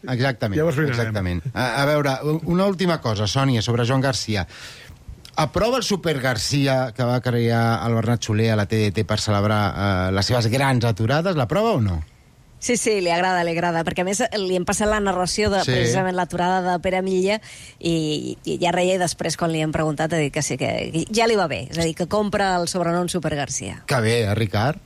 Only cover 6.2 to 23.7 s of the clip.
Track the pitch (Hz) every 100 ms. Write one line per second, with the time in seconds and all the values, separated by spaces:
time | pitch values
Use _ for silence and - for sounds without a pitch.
6.2 | 131 117 - 143 139 131 127 110 120 123
7.2 | 123 120 117 117 117 113 117 113 113 117
8.2 | - 107 113 107 101 110 104 92 98 107
9.2 | - 101 104 107 101 - 101 92 92 95
10.2 | 101 123 110 131 139 127 120 110 110 143
11.2 | 180 160 170 190 226 180 101 85 78 -
12.2 | - - - - - 240 233 208 175 170
13.2 | 185 180 170 165 175 165 165 170 180 202
14.2 | 240 208 185 185 180 196 208 214 202 180
15.2 | 180 - 214 196 131 127 120 - 185 180
16.2 | 175 - 175 185 180 175 190 185 190 185
17.2 | 190 214 - - - - 170 165 156 151
18.2 | - - - 151 175 180 180 190 175 -
19.2 | 160 156 170 160 156 160 156 147 156 165
20.2 | 143 151 - 135 127 113 - 160 - 214
21.2 | 226 214 170 107 127 160 165 160 170 208
22.2 | 208 202 196 180 170 190 170 175 175 180
23.2 | 160 147 139 - 95